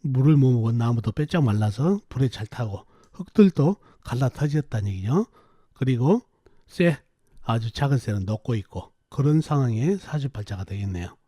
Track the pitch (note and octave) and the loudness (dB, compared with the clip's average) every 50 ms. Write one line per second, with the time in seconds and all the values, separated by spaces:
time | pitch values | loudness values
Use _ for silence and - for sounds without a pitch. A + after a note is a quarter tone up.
0 | - D3 C3 C3 C3 D3+ D#3 C#3+ C3 C3 B2+ A#2 A2 A2+ A#2 A#2 A#2 A#2 A#2+ A2+ | -4 -2 0 2 4 6 6 6 6 4 4 2 2 0 0 0 0 0 0 0
1 | G#2+ A2 G#2 - D3+ D3+ - F3 D3 A#2 G2+ G#2+ G#2+ G#2+ G2 - C#3 F3 G3+ G3+ | -2 -4 -4 -4 -4 -2 0 0 2 2 2 0 0 -2 -2 -2 0 0 0 -2
2 | _ _ - B2+ C3+ B2 - - A2 - - - A#2+ G#2+ G2 - - _ _ _ | _ _ -4 -2 -2 -2 -2 -6 -12 -12 -8 -8 -8 -8 -8 -12 -14 _ _ _
3 | _ _ _ - F3+ - _ - G#3 F#3+ - - C#3 D#3+ G#3 - _ _ _ _ | _ _ _ -16 -16 -2 _ 6 6 6 6 4 2 2 2 -2 _ _ _ _
4 | _ - - A#2+ C3+ B2 - - D3 D3+ C#3+ D#3 C#3+ - - A2+ G2 G2+ F#2+ F#2+ | _ -6 -4 -2 -2 -2 -2 -2 -4 -2 -2 -2 -4 -4 -6 -4 -4 -4 -6 -6
5 | F#2+ G#2 C3 F3+ A3+ - _ _ _ _ _ _ _ _ _ _ - C3 C3 A#2 | -4 0 0 0 0 -2 _ _ _ _ _ _ _ _ _ _ -2 -2 0 2
6 | B2 D3 G3+ A#3+ - _ _ _ _ - _ _ _ _ - - F3+ E3+ D3+ - | 2 2 2 2 0 _ _ _ _ -20 _ _ _ _ -2 0 2 2 2 0
7 | _ _ _ _ _ _ _ - - - A2+ A2+ A2+ A2+ - - C#3+ C#3 C#3 B2+ | _ _ _ _ _ _ _ -14 -4 -4 -2 -2 -2 -6 -4 -2 0 0 0 0
8 | - - G#2+ G#2 F#2+ F#2 G#2+ G#2+ _ - B2 G#2+ F#2+ _ - F#2 - - _ _ | 0 -2 -4 -4 -4 -4 -6 -6 _ -4 -4 -4 -4 _ -14 -16 -16 -16 _ _
9 | _ _ - - C3+ D3 D3+ D#3+ D3+ - D3+ C#3 C3+ B2 A2+ A2 B2 E3 G3+ F#3 | _ _ -6 -2 0 2 2 2 2 0 0 0 0 0 0 0 0 0 -2 -2
10 | - - - D3+ C#3 C#3 _ A2 G#2 - G#2+ F#2+ F#2+ - F#2+ G2+ G2+ G2 F#2 F2 | -4 -8 -8 -6 -6 -6 _ -10 -10 -8 -8 -10 -8 -8 -8 -6 -6 -6 -6 -6
11 | F2 E2+ - _ _ | -8 -10 -12 _ _